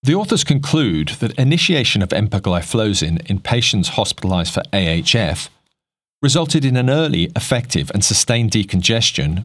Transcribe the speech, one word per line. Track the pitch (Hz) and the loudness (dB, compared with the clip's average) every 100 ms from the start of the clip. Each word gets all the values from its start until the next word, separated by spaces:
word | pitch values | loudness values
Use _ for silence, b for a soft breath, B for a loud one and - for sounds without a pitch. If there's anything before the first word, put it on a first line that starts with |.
The | 127 180 | 2 0
authors | 202 226 | 0 -2
conclude | - 139 139 156 127 80 76 - | 2 0 2 2 2 0 -2 -4
that | 113 - | -6 0
initiation | 131 170 - 160 117 107 | 2 2 2 2 2 0
of | 90 | 0
empagliflozin | - 104 98 95 87 80 113 110 95 80 82 - | 0 0 0 0 -2 0 0 0 0 0 -2 -2
in | 98 | -4
patients | - 120 117 104 87 | 0 0 2 0 0
hospitalized | - 107 - 95 92 85 | 0 -2 -2 -2 0 0
for | - - | -4 -4
A | 98 87 | -2 0
H | 82 78 | 0 0
F | 113 92 - - _ _ _ _ _ _ _ | 0 0 -4 -8 _ _ _ _ _ _ _
resulted | 143 143 160 160 | 0 2 2 0
in | 135 127 | 2 2
an | 127 | 2
early, | 143 160 85 82 - | 2 0 0 0 -2
effective, | - 123 120 82 69 | -2 -2 0 -4 -2
and | 98 | -2
sustained | - - - 120 117 | 0 0 2 2 2
decongestion, | 110 98 92 90 113 117 - 73 87 | 0 0 0 0 0 0 -2 -2 -2